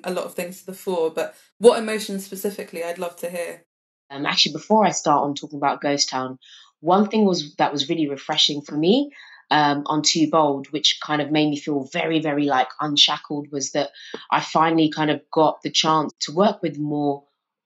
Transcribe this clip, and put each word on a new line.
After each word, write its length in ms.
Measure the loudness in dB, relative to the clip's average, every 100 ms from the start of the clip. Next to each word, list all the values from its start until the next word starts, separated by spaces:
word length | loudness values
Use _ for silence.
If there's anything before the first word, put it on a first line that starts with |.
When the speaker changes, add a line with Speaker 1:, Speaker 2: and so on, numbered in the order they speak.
Speaker 1:
a 80 | -8
lot 140 | -6 -6
of 80 |
things 260 | -8 -10 -12
to 60 | -16
the 60 |
fore, 380 | -12 -6 -2 -2
but 240 | -2 -8 -10 _ 2
what 180 | 6 6
emotions 480 | 2 -4 -6 -8
specifically? 600 | -10 -8 -6 -6 -10 -10
I'd 160 | -8 -6
love 160 | -8 -8
to 120 | -8
hear. 360 | -8 -10 -12 _ _ _ _ _
Speaker 2:
Um, 160 | -8 -2
actually, 260 | 0 0
before 340 | -2 2 4 4
I 60 |
start 320 | 2 2 2
on 100 | 2
talking 240 | -4 -10 -4
about 220 | -2 0
Ghost 280 | -2 0 -2
Town, 300 | -4 -6 -10 -18 -20 -20 _
one 300 | 2 4 4
thing 160 | 2
was, 320 | 2 2 -4 -2
that 160 | -2
was 160 | -2 -4
really 200 | -2 -2
refreshing 540 | -4 -4 0 0 -2
for 140 | -6 0
me, 340 | 2 4 2 -6 -20 -20 0
um, 320 | 2 4 2 0
on 160 | 0
Too 280 | 0 2 4
Bold, 380 | 4 2 0 -4
which 300 | -2 -2 -2
kind 180 | -2 -2
of 120 | 0
made 180 | 2 2
me 80 | 0
feel 300 | -2 -4 -4
very, 280 | -4 -2 0
very, 240 | 0 0
like, 240 | 2 0 0 -4
unshackled, 680 | -2 2 2 0 -6 -8 -8
was 220 | -8 -4
that 180 | -4 -4 -8 -16 -16 -4
I 80 | -2
finally 500 | 0 2 4 4 2
kind 220 | 2 0
of 100 | -2 -2
got 300 | 2 2 2
the 80 | -2
chance 400 | 0 2 2 0 -6
to 120 | -4
work 300 | 2 2 2
with 160 | -4 -4
more 460 | -4 -2 -2 -2 -8 _ _ _